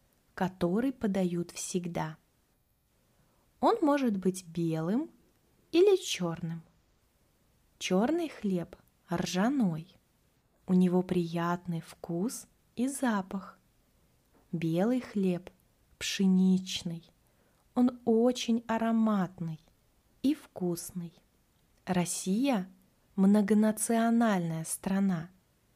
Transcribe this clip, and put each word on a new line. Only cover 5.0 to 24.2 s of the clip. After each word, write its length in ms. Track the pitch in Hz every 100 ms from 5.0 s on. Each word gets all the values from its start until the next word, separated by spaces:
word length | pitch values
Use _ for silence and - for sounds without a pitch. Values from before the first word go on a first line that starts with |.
| 330 - _ _ _ _ _
или 240 | 330 403 381
чёрным. 640 | - - 175 165 160 165 - _ _ _ _ _ _ _ _ _ _ -
Чёрный 500 | - 185 240 330 320
хлеб — 460 | - 208 180 165 - _ _ -
ржаной. 880 | 170 175 175 214 285 202 160 160 _ _ _ _ _ _ _ -
У 60 |
него 280 | 180 180 180
приятный 800 | 180 180 170 170 170 175 180 165
вкус 680 | - - - 170 214 - - _ _ -
и 100 | 254
запах. 720 | 277 254 208 185 196 - - _ _ _ _ _ _ _ _ _
Белый 480 | 165 165 165 208 254
хлеб 480 | - 208 185 175 - - _ _ _ -
пшеничный. 1040 | - - 190 185 185 185 185 - 175 170 - _ _ _ _ _ _ -
Он 240 | 247 247 -
очень 580 | 226 247 247 - 233 -
ароматный 920 | 226 226 226 220 208 175 - 165 160 _ _ _ _ _ _
и 120 | 262
вкусный. 800 | 302 - - 180 170 - 180 170 - _ _ _ _ _ _ -
Россия — 840 | 180 170 - - 202 277 233 185 - _ _ _ -
многонациональная 1500 | 190 208 202 214 214 214 - 226 226 233